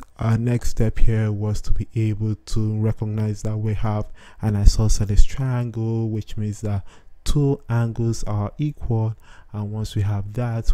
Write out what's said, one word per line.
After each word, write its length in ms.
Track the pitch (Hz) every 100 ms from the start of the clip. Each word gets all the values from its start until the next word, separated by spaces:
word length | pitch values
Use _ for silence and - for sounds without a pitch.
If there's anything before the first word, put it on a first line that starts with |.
| - -
our 180 | 113 113
next 340 | 120 120 -
step 280 | - 113 -
here 340 | - 110 110
was 280 | 101 107 104
to 100 | -
be 160 | - 107 117
able 400 | 110 104 110 104
to 440 | - - 107 107
recognize 640 | 110 - 107 107 107 104
that 140 | 104 107
we 180 | 110 104
have 320 | 110 104 104 - - -
an 120 | 110 101
isosceles 680 | 104 - 107 - 101 101 -
triangle, 840 | - 131 123 120 113 113 113 113
which 260 | 107 - -
means 240 | 107 101
that 240 | 110 101 - - - - -
two 360 | 147 139 139 -
angles 520 | 117 117 113 117 113 -
are 280 | 104 101 -
equal. 580 | 151 - - 113 113 110 - - -
And 200 | 104 104
once 220 | 107 107 107
we 80 |
have 300 | 98 98 101 104
that, 380 | 120 117 -